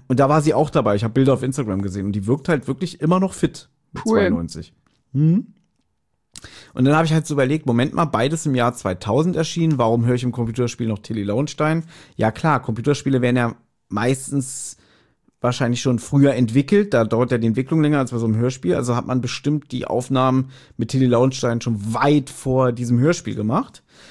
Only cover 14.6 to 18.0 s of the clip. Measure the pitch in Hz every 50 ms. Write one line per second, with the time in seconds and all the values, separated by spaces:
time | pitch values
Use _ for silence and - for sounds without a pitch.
14.6 | - - - - _ _ _ _ _ _ _ _ _ _ _ _ - 120 123 -
15.6 | 135 120 120 120 - 135 123 113 - - - 143 139 139 127 120 127 110 113 135
16.6 | 135 131 202 202 208 202 151 117 117 107 113 113 127 120 127 117 113 113 110 120
17.6 | 135 131 165 160 151 147 151 139